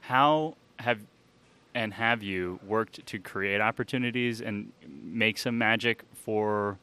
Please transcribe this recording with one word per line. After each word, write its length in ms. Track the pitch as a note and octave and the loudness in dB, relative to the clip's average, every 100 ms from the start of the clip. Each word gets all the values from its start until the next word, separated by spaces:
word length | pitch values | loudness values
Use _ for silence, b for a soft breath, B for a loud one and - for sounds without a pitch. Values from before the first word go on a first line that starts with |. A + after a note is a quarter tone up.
how 520 | - B2+ C#3+ D#3 D#3 - _ - | 2 4 6 4 0 -8 _ -6
have, 220 | A#2+ A2+ G#2 _ _ _ _ _ _ | -2 -2 -4 _ _ _ _ _ _
and 180 | B2 A2 | -4 -4
have 300 | G2+ A2+ A#2 | 0 2 2
you 380 | G2+ F#2+ F2+ F#2 G2 | 0 -2 -2 -6 -2
worked 380 | A2 A2 - | 0 0 -6
to 140 | - A2 | -12 -12
create 420 | - G2 G2 G2+ | -8 -4 0 2
opportunities 800 | G#2+ A2+ B2 C3 B2 A#2+ B2 A2+ | 2 0 -2 0 -2 0 -2 -2
and 320 | A2+ G#2 G#2+ - - | -4 -6 -8 -16 -20
make 480 | C#2 - F#2 A2 G#2+ | -16 -10 0 2 2
some 220 | C3+ A#2 | -2 0
magic 440 | A2 A2+ A#2+ A2+ - | 2 2 2 -2 -6
for 640 | - - G#2+ G#2+ G#2 G2+ G2+ | -14 -2 0 2 2 0 -4